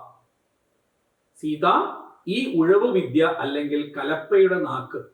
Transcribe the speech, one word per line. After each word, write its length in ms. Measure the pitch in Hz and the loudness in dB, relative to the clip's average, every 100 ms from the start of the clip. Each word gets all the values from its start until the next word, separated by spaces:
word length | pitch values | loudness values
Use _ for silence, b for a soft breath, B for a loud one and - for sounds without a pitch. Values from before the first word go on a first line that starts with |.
| - _ _ _ _ _ _ _ _ _ _ _ _ _ | -16 _ _ _ _ _ _ _ _ _ _ _ _ _
സീത 260 | 156 151 180 - - - - - - | -8 -2 2 2 0 -8 -18 -14 -6
ഈ 300 | 226 269 165 | -4 -2 2
ഉഴവു 320 | 165 202 240 | 4 4 4
വിദ്യ 460 | 185 123 143 165 165 | 0 0 2 2 0
അല്ലെങ്കിൽ 560 | 139 143 147 147 147 143 | -4 -4 -4 -4 -6 -6
കലപ്പയുടെ 640 | 139 - - 196 185 180 | -6 -4 2 4 4 2
നാക്ക്. 460 | 147 127 127 - - | -4 -6 -8 -12 -14